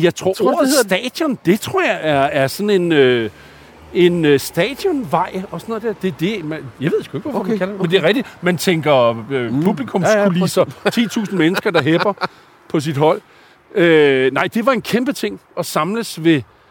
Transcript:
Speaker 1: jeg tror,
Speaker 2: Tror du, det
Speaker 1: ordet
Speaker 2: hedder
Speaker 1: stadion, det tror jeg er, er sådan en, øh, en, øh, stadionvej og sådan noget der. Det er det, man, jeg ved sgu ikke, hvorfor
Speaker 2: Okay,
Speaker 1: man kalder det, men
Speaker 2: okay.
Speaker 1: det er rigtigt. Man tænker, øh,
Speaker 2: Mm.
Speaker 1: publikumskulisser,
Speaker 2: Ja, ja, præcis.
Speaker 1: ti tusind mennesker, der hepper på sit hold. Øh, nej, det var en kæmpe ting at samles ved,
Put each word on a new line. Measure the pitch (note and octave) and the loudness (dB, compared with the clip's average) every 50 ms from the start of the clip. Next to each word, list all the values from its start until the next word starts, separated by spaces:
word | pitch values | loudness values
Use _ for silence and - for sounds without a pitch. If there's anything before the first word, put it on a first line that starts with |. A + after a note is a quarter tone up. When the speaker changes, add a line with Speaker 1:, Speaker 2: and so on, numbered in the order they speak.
Speaker 1:
jeg | D#3+ E3+ - | 0 0 0
tror, | - - F#3 F#3+ | 0 -4 -4 -2
Speaker 2:
Tror | - G#3+ | 0 0
du, | C4 | 0
det | - E4+ | 2 2
Speaker 1:
ordet | C#4+ C4 | 2 2
Speaker 2:
hedder | D4+ C4+ A3+ F#3+ F#3+ F#3+ A#3+ B3 | 2 2 2 2 0 -2 -2 -6
Speaker 1:
stadion, | - - E4 D4 A3+ - - | -6 -4 -4 -4 -4 -2 0
det | E3 G3+ - | 0 0 0
tror | - - - F#4+ | 0 -4 -4 -2
jeg | F4 B3+ F#3+ - | 0 0 -2 -2
er, | - D#3 C#3+ C#3 | 0 0 2 2
er | C3+ D3 D#3 C#3 C3+ | 2 2 2 0 0
sådan | - - - G3+ G#3 | 0 -2 -4 -2 0
en, | G3+ F#3 F3 E3+ | 0 2 2 2
øh, | D#3+ C#3+ C3+ B2+ B2 A#2 A2 G#2 - - - - - - - - - - - - - | 4 6 6 6 4 2 0 -4 -8 -12 -20 -20 -20 -20 -20 -20 -20 -20 -20 -6 0
en, | G3 F#3+ F3 F3 E3+ D#3 | 2 4 4 4 4 4
øh, | D3 C#3+ C3+ | 4 4 2
stadionvej | - - - E3+ F#3 A3+ C#4 - - F#4+ D#4+ C4+ A3+ C#3+ F3 E3 F#3 - - F#3 F#3+ - | 2 -2 -2 -2 -2 -2 -2 -4 -2 -2 -2 -2 -4 -2 -2 -2 -2 -2 -6 -10 -10 -10
og | - E3+ | -12 -14
sådan | - A3 | -10 -8
noget | A3+ G#3+ | -8 -6
der. | A3+ A3+ G3+ - | -6 -6 -8 -4
Det | - F#3+ | -6 -6
er | C#3+ - D#3 G3+ A3+ | -4 -2 -4 -4 -4
det, | G3 D#3 | -4 -6
man, | D3+ D#3 D3 C3+ B2 - - | -8 -10 -10 -12 -16 -12 -4
jeg | B2 D#3+ | -4 -2
ved | G4+ G#4 | -2 -2
sgu | - - - | -4 -6 -12
ikke, | C#3+ - D4+ | -10 -8 -6
hvorfor | A#3 A3+ | -6 -4
Speaker 2:
Okay, | G3 F#3+ | -4 -2
Speaker 1:
man | A3+ F#3+ | -2 -2
kalder | F#3 G3 | -2 -4
det, | G#3 F#3 | -4 -4
men | F#3 | -4
Speaker 2:
okay. | E3 F3+ | 0 0
Speaker 1:
det | F3+ D3 | 2 2
er | F3+ | 2
rigtigt. | A3 C4+ - - - - | 0 0 -2 -6 -12 -6
Man | E3+ F3+ F3+ | -2 -2 -2
tænker, | - - F#3+ F3 D#3+ C3+ D3+ C#3+ B2+ A#2+ A#2 A#2 A2+ G#2+ - | 0 0 0 0 0 2 2 4 4 4 2 0 -2 -6 -6
øh, | C#3 B2+ A#2+ A2+ | -4 -4 -4 -2
Speaker 2:
Mm. | A#2+ C#3 | -2 0
Speaker 1:
publikumskulisser, | E3 G3+ - - B3 - - G3 E3 F#3 A3 G3+ G#3 G3+ E3+ F3+ F#3+ D3+ - F#3 | 0 0 0 -2 -6 -6 -4 -2 2 2 2 2 2 2 2 0 0 0 0 0
Speaker 2:
Ja, | D#3 - - | -2 -2 -4
ja, | - | -4
præcis. | - G3+ - A#3 A#3 | -4 -2 0 0 -2
Speaker 1:
ti | F#3+ - A#3+ | -2 -2 -6
tusind | G3+ F3+ F#3+ F3 | -6 -4 -2 0
mennesker, | D#3 E3 F#3+ G3+ - A3 | 2 2 2 0 -2 0
der | E3 D#3+ | 0 0
hepper | B2+ D#3 E3 E3+ F#3+ G#3 G3 - - - - - _ _ _ _ _ - | 2 2 2 2 2 0 -2 -4 -6 -8 -8 -12 _ _ _ _ _ -4
på | - D#3+ | -4 -4
sit | C3 E3 C#3 | -2 -2 -2
hold. | C#3 D3+ D#3 - - _ _ _ - _ _ _ _ _ _ - | 2 2 2 2 0 _ _ _ -20 _ _ _ _ _ _ 0
Øh, | G3+ E3+ E3+ D#3+ D#3 D3 C#3 C3+ C3 C3 C3 | 2 4 6 6 6 6 6 4 4 2 2
nej, | C3 C#3 F#3 F3+ - | 2 0 -2 -2 -2
det | A3+ A3 | 0 0
var | C4+ | 0
en | C4 G#3 | 0 0
kæmpe | - - - A#3+ B3+ C#4+ | -2 -2 -2 -2 0 -2
ting | - - - G#3 G3 F3+ _ _ - - | -4 -4 -6 -6 -6 -8 _ _ -10 -8
at | E3 | -8
samles | - - D#3+ D#3 F3+ G#3+ A#3 A3 - - E3 D#3 | -4 -2 -2 -2 -2 -4 -6 -6 -8 -10 -2 2
ved, | E3 D#3+ C3+ A2 _ _ _ _ _ | 2 2 2 0 _ _ _ _ _